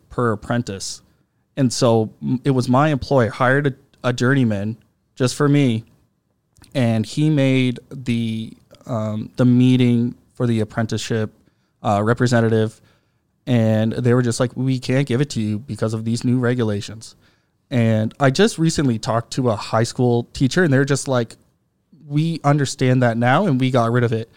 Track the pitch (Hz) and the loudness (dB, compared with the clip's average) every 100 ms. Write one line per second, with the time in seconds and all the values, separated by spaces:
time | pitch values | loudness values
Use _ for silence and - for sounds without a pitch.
0 | _ - 120 101 - 120 117 98 - - | _ -4 -4 -4 -4 -6 -4 -10 -12 -14
1 | _ _ _ _ _ - 131 - 123 113 | _ _ _ _ _ -2 -2 2 2 2
2 | 110 - 143 127 143 131 120 127 156 139 | 0 -6 -6 -2 0 0 2 2 2 0
3 | - 139 107 - 127 135 147 127 _ _ | 0 2 2 0 2 2 0 -4 _ _
4 | 123 123 120 139 120 101 104 117 _ _ | -4 0 2 2 2 0 -4 -8 _ _
5 | _ _ 127 - 147 143 135 113 - _ | _ _ -4 0 2 4 2 0 -6 _
6 | _ _ _ _ _ _ - 143 120 113 | _ _ _ _ _ _ -10 -2 0 0
7 | 107 - 151 151 135 131 127 120 - 139 | -2 -2 0 2 2 2 0 -4 -12 -12
8 | 123 117 113 110 113 - _ - - 117 | -4 -4 -2 -6 -10 -14 _ -20 -8 -6
9 | 107 107 - - 127 123 127 127 123 120 | -6 -6 -10 0 4 6 6 4 4 2
10 | 120 - _ _ 123 113 107 - 113 110 | 0 -6 _ _ -2 -2 -2 -4 -4 -4
11 | - 117 107 - _ _ _ _ 120 101 | -4 -4 -4 -8 _ _ _ _ -2 0
12 | 107 120 123 120 113 110 110 - _ _ | 0 0 2 2 2 2 0 -4 _ _
13 | _ _ _ _ - 120 110 110 110 - | _ _ _ _ -2 0 2 2 0 -2
14 | 120 123 123 113 123 - 131 131 127 131 | 0 2 0 -2 -4 -2 -4 -4 -2 -2
15 | 139 120 143 - 107 107 - 107 110 110 | 0 -2 -2 -4 -4 -4 -6 -6 -4 -4
16 | 113 117 127 127 120 123 110 101 - 107 | -4 -2 0 0 0 0 -2 -4 -8 -14
17 | - - _ _ _ _ _ 127 113 110 | -20 -20 _ _ _ _ _ 0 2 2
18 | 110 - 139 135 202 - 160 160 139 113 | -2 0 0 2 0 2 -2 0 0 -2
19 | - 113 - - 123 104 - 113 117 - | -2 -4 -4 -4 -2 -2 -2 -2 -2 0
20 | 123 120 120 - 135 175 175 131 139 139 | 0 0 -2 -2 -2 2 2 2 2 -2
21 | - 127 117 - _ _ _ _ _ _ | -2 -2 -2 -8 _ _ _ _ _ _
22 | 151 147 160 165 143 147 139 - 131 127 | -6 -2 -2 0 0 2 0 0 2 4
23 | 123 113 120 139 202 127 127 127 117 123 | 2 2 2 2 2 2 2 2 2 2
24 | 120 113 110 | 0 -2 -6